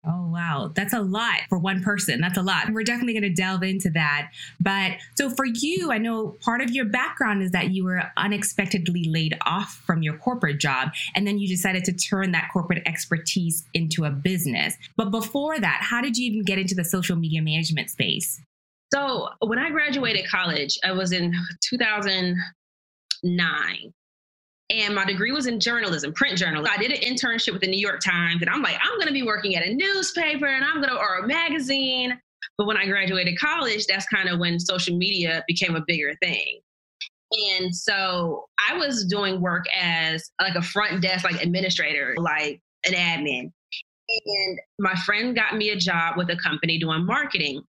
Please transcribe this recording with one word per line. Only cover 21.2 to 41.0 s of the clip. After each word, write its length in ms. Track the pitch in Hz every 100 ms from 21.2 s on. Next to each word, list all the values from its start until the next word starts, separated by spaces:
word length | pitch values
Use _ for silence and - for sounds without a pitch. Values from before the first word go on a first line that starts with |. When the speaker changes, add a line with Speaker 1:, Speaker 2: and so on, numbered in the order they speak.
| 175 175 175 175
Speaker 2:
two 180 | - 247
thousand 580 | 226 214 196 190 180 180 180 _ _ _ _ _ _ -
nine. 720 | 175 175 170 151 85 92 113 - _ _ _ _ _ _ _
And 240 | 220 208
my 100 | 202
degree 280 | 190 190 220
was 140 | 294 254
in 140 | 226
journalism, 540 | 233 240 208 160 143
print 240 | 160 185 180
journalism. 340 | 175 156 151
I 60 | 202
did 120 | 233
an 100 | 285
internship 500 | 240 254 247 226 226
with 80 | 185
the 80 | 190
New 120 | 190
York 200 | 202 -
Times, 400 | 196 175 170 170
and 80 | 170
I'm 140 | 262
like, 160 | 214 -
"I'm 160 | 330 466
gonna 140 | 320
be 100 | 277
working 320 | 240 208 202
at 120 | 175 170
a 80 |
newspaper, 720 | 247 392 392 370 339 320 302 285
and 180 | 269
I'm 160 | 277 311
gonna, 140 | 277
or 240 | 254 202 185
a 80 | 220
magazine." 920 | 311 330 311 262 269 262 254 247 247 _ _ - -
But 100 | 208
when 120 | 208
I 80 | 196
graduated 520 | 196 185 185 180 180
college, 460 | 302 330 262 214 208
that's 200 | 196 190
kind 240 | 202 185
of 80 | 175
when 200 | 175 170
social 380 | 175 185 180 175
media 480 | 190 196 170 165 -
became 300 | 175 185 165
a 60 | 156
bigger 280 | 170 147 151
thing. 380 | 180 120 71 156 _ _ _ _ - _ _
And 420 | 220 208 185 185
so 720 | 175 - 196 190 180 170 143 - - 208
I 120 | 339
was 260 | 294 240
doing 380 | 190 208 196 190
work 240 | 180 175 175 190
as, 520 | 175 165 160 160 - -
like, 140 | 190
a 80 | 175
front 400 | 170 202 208 185